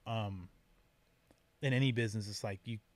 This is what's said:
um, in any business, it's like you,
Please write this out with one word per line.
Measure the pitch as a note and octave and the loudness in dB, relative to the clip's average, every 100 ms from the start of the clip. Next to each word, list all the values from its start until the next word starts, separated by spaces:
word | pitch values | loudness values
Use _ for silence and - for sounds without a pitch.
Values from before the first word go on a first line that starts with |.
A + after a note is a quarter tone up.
| - | -4
um, | A2+ G#2 F#2+ F2+ - _ _ _ _ _ _ _ - _ _ | -2 -2 -4 -10 -18 _ _ _ _ _ _ _ -20 _ _
in | C#3 | 2
any | B2+ C3+ | 4 4
business, | A#2+ A2+ G#2+ G#2 | 4 0 0 -4
it's | G#2 | -6
like | G#2 G2 A#2+ | -6 -6 -8
you, | A2 - | -10 -10